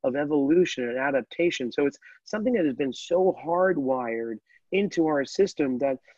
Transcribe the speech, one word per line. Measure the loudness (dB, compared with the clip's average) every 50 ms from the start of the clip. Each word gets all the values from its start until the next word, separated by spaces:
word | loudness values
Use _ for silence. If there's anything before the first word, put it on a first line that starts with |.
| -4
of | -2 -2
evolution | -2 -2 0 2 2 4 4 4 4 4 2 0 -4 -4 -4
and | -2
adaptation. | -2 -2 0 0 0 -2 -2 -2 0 0 0 0 -2 -6 -4
So | 0 0 0
it's | 0 0 -4 -18 -20 -20 _ _
something | -8 -6 -2 -2 0 2
that | 2 2
has | 0 0
been | -2 -4 -4
so | -4 -8 -4 0 2 2 2 2 0 -2
hardwired | -4 -2 0 2 2 2 2 0 0 -2 -2 -2 -2 -4 -4 -4 -4 -6 -8 -10 _ _ _ _ _ -4 -2
into | 0 0 0 0 0 2
our | 2 2 0 -2
system | -2 0 0 0 0 2 0 0 0 0 0
that | 0 0 -2 -2 _ _ -20